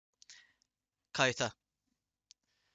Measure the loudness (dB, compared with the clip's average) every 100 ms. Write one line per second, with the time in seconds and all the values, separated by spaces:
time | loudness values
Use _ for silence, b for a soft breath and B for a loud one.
0 | _ -20 -20 B B B _ _ _ _
1 | _ 2 2 2 -4 -4 _ _ _ _
2 | _ _ _ -20 _ b b